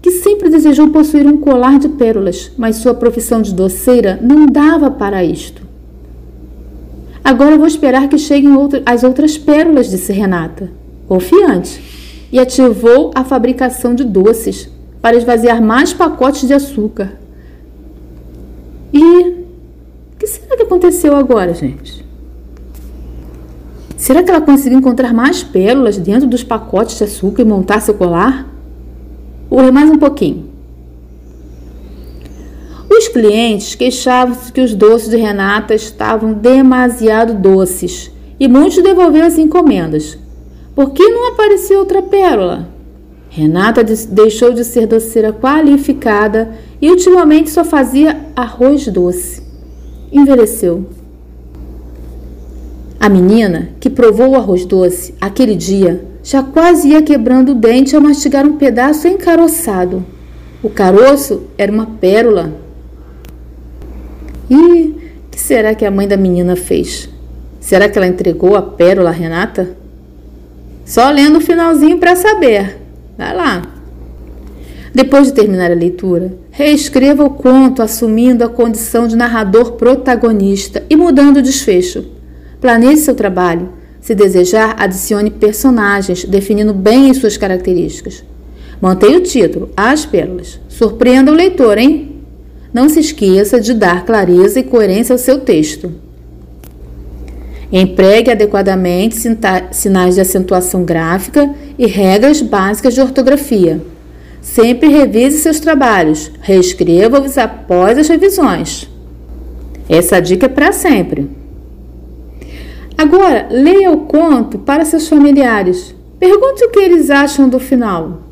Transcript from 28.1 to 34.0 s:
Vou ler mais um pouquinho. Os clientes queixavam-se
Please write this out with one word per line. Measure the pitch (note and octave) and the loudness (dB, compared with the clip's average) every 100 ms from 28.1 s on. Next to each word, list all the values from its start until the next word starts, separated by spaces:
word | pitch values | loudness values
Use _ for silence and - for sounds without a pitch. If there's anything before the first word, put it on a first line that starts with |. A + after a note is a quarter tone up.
| E3+ A3+ C4 - - - - - - - - - - - | 0 -2 -2 -10 -18 -20 -20 -20 -20 -20 -20 -20 -20 -4
Vou | B3+ | 2
ler | C4 | 4
mais | C4 D4+ | 4 4
um | D#4 | 4
pouquinho. | C#4 C#4 C#3+ - D3+ - - - - - - - - - - - - - - - - - - - - - - - - | 0 0 -4 -6 -14 -20 -20 -20 -20 -20 -20 -20 -20 -20 -20 -20 -20 -20 -20 -20 -20 -20 -20 -20 -20 -20 -20 -20 0
Os | A4+ G#4+ | 0 0
clientes | - G#3+ G#3+ A#3 G3+ - - | 0 0 0 -2 -4 -8 -4
queixavam-se | B3 B3 | -4 -2